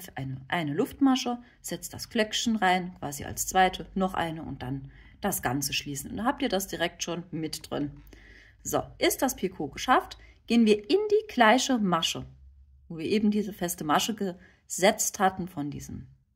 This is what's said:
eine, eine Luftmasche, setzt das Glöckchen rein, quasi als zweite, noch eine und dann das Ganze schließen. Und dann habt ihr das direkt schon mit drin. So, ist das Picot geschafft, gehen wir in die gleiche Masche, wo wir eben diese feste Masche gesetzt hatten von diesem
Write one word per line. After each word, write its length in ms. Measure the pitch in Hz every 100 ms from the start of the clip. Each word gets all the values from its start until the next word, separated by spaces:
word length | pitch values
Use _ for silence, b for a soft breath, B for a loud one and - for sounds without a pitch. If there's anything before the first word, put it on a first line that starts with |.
| - -
eine, 260 | 135 131 -
eine 260 | 175 151
Luftmasche, 680 | 156 269 - 269 262 240 240 B B
setzt 320 | - 175 -
das 160 | - -
Glöckchen 460 | 226 214 - 240 220
rein, 400 | 185 185 180 -
quasi 260 | 143 - -
als 220 | - -
zweite, 380 | 185 185 - - 190
noch 180 | 190
eine 300 | - 165 160
und 180 | - 139
dann 300 | 127 135 135 B B B
das 220 | 202 -
Ganze 320 | 127 139 143
schließen. 360 | - 143 139 -
Und 80 | 190
dann 80 | 240
habt 160 | -
ihr 80 | 254
das 180 | 190 190
direkt 360 | 156 170 -
schon 200 | - 170 -
mit 380 | 165 156 - -
drin. 220 | 139 143 - B B B B B B
So, 180 | - 139 - -
ist 240 | 349 -
das 140 | 262 -
Picot 380 | 185 - 143
geschafft, 440 | - - 330 - - b b -
gehen 180 | 233 214
wir 240 | 208 -
in 100 | 381 427
die 180 | 427 -
gleiche 500 | 254 220 254 - 247
Masche, 480 | 190 165 165 127 131 - - - - - -
wo 100 | 160
wir 80 | 170
eben 240 | 214 208
diese 220 | 208 214
feste 320 | 208 175 -
Masche 320 | 156 170 - -
gesetzt 1040 | 196 175 - _ - - 196 220 - -
hatten 300 | 190 190 175
von 200 | 147 143
diesem 380 | 135 - - - _ _